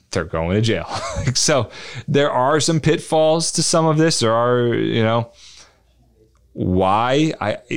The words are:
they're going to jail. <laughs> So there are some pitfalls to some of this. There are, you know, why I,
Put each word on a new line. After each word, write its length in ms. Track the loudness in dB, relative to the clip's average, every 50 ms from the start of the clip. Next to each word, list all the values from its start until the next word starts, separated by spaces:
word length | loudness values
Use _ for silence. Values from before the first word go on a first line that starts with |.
| _ _
they're 140 | -6 -6 -6
going 320 | -4 -4 -4 -2 0 0
to 60 | 0 0
jail. 260 | 0 -2 -2 -4 -6 -8
<laughs> 400 | -8 -8 -8 -8 -6 -4 -4 -2
So 360 | -2 0 0 0 0 0 -4 -8 -14 -18 -16 -16 -14 -6 -2
there 220 | 0 2 2 2
are 280 | 0 0 2 2 2 2
some 200 | 0 0 0 0
pitfalls 720 | 2 2 0 0 -2 -2 0 2 4 4 2 2 0 -2 -4
to 100 | -2 -2
some 240 | 0 2 2 2
of 120 | 2 2 2
this. 220 | 2 2 2 2
There 120 | 0 2 2
are, 420 | 2 2 2 2 2 2 2 0
you 280 | 0 0 0 0 0 2
know, 300 | 2 2 0 -2 -4 -10 -20 -20 -20 -20 -20 -20 -20 _ _ _ _ _ _ _ _ _ _ _ _ _ _ _ _ -10
why 800 | -6 -2 0 2 2 2 2 2 2 2 0 0 0 0 0 -2 -4
I, 180 | -4 -6 -6 -6 -8 -8 -8